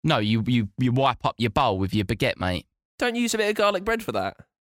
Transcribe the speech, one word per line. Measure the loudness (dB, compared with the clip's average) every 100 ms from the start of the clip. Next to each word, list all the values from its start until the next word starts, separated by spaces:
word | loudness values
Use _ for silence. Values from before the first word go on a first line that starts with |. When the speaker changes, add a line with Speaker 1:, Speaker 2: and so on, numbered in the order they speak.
Speaker 1:
No, | 0 2
you, | 2 0 2
you, | 0 0 0
you | 0
wipe | 2 2 0 -4
up | -2
your | -2
bowl | 2 2 0
with | 0
your | -2 -2
baguette, | -2 -2 -2
mate. | -2 -4 -8 _ _ -4
Speaker 2:
Don't | -2 0
use | -2
a | 0
bit | 0
of | 2
garlic | 2 0
bread | -2 -4
for | -2
that? | -4 -4 -8 -18 _ _